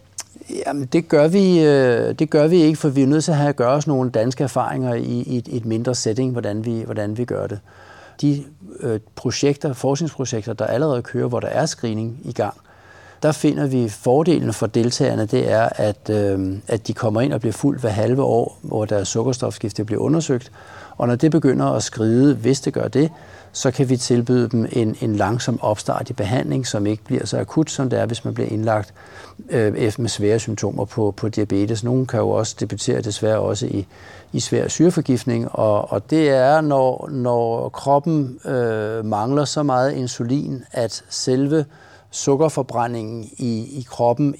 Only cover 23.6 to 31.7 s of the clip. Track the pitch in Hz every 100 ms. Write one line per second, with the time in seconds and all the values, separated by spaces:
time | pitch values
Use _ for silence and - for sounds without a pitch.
23.6 | 135 - 127 127 - 120 117 123 117 117
24.6 | 113 127 110 104 117 104 98 117 - 117
25.6 | - 107 - - 117 123 98 127 147 135
26.6 | 123 110 104 110 - 127 - 123 110 -
27.6 | 156 - 131 117 110 113 117 113 117 107
28.6 | 110 107 104 - - - - - - 131
29.6 | 107 104 113 107 113 - 104 113 - 107
30.6 | 104 104 110 - 104 - 110 110 104 98
31.6 | 104